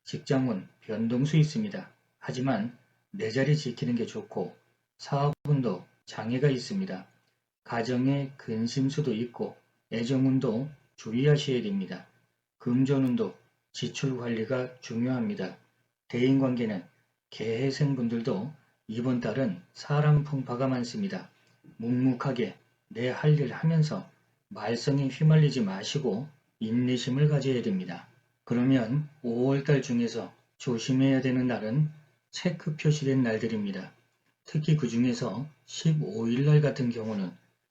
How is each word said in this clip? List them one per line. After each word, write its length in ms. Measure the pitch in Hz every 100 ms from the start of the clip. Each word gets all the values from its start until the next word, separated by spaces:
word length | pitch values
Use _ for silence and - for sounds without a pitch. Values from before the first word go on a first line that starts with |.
직장운 640 | - 156 - 135 127 98 - _
변동수 560 | - 107 113 123 147 160
있습니다. 520 | 151 113 104 101 - _ _ _
하지만 580 | - 123 135 107 120 - _ _ _
내 180 | 98 110
자리 260 | 127 143 147
지키는 380 | 123 - 120
게 100 | 117
좋고 520 | 104 - - 104 85 - _ _ _ -
사업운도 880 | - 139 143 - 143 139 117 90 - _ -
장애가 420 | - 113 127 143
있습니다. 580 | 127 - 98 95 92 - _ _ _ _ _
가정의 720 | - 117 117 123 135 139 135 -
근심수도 800 | 120 110 120 139 135 151 131
있고 420 | 107 123 - 101 - _ _ -
애정운도 760 | 113 117 131 135 131 127 113 151 - _ -
주의하셔야 640 | 113 120 147 143 139 123
됩니다. 460 | 101 98 90 92 - _ _ _ _ _
금전운도 760 | 123 127 135 135 131 113 95 - _ _ _
지출 460 | - - - 135 120
관리가 640 | 120 113 110 127 127 -
중요합니다. 760 | - 117 127 127 107 98 87 - _ _ _ _ -
대인관계는 760 | 120 131 135 131 120 110 95 - _ _ _ _
개해생분들도 1200 | - 110 117 135 131 139 127 113 117 123 98 143 - _ _ -
이번 320 | 117 127 123
달은 420 | 113 120 120 87 -
사람 520 | - - 147 147 147
풍파가 420 | - 135 - - 135
많습니다. 640 | 123 117 110 95 - - _ _ _ - -
묵묵하게 800 | 117 127 131 120 139 117 98 - _ _ -
내 220 | 113 127
할 280 | - 151 147
일 140 | 120
하면서 580 | - 160 160 156 98 - _ _ _ -
말썽에 580 | - 107 - 143 139 135
휘말리지 540 | - 156 156 143 123
마시고 640 | 98 95 - 135 120 101 147 _ _ -
인내심을 720 | 110 123 123 123 127 135 151
가져야 340 | 143 131 120
됩니다. 460 | 110 92 90 82 - _ _ _
그러면 640 | - 120 131 131 110 147 151 _
오월 400 | 120 117 135 139
달 180 | 147 139
중에서 540 | 127 120 113 113 98 - _ -
조심해야 640 | 131 113 - 131 135 131
되는 260 | 131 127 123
날은 420 | 107 107 143 151 - _ _ _
체크 420 | - 180 175 160
표시된 480 | - 151 147 135 135
날들입니다. 720 | 117 110 113 107 101 95 95 _ _ _ _ _ -
특히 280 | 151 156 151
그중에서 680 | 117 117 127 117 110 107 151 _ -
십오 600 | - 160 151 - 110 117
일 200 | 127 147
날 160 | 147
같은 260 | 139 123 120
경우는 420 | 117 110 101 90 - _ _ _